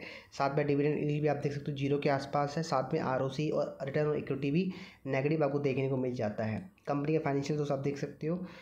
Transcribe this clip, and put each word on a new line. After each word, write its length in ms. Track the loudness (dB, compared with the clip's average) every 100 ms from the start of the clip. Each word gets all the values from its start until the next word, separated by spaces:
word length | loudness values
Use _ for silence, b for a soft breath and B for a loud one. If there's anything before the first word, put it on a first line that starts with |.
| B B B
साथ 240 | -2 0 2
में 80 | 2
डिविडेंड 300 | 4 2 2
यील्ड 220 | 0 2
भी 60 | 2
आप 100 | 2
देख 160 | -2
सकते 180 | -4 -6
हो, 60 | -2
ज़ीरो 200 | 0 2
के 100 | 2
आसपास 460 | 0 0 0 0 -2
है। 60 | 0
साथ 280 | 0 0
में 60 | 0
आरओसी 480 | 0 0 0 0 0
और 260 | 0 -2 -4
रिटर्न 280 | -4 0 2
on 60 | 0
इक्विटी 340 | -2 -2 0
भी 200 | 2 0 B B B -2
नेगेटिव 360 | 0 2 2
आपको 160 | 2 2
देखने 280 | 2 2 2
को 80 | 2
मिल 180 | 0 0
जाता 300 | -2 0 -2
है। 140 | -2 -6 -8 -2
कंपनी 260 | 0 2
के 60 | 2
फाइनेंशियल 400 | 2 0 0 0
दोस्तों 180 | 0 0
आप 60 |
देख 140 | -2 -2
सकते 300 | -6 -4 -4
हो, 120 | -4 -6 B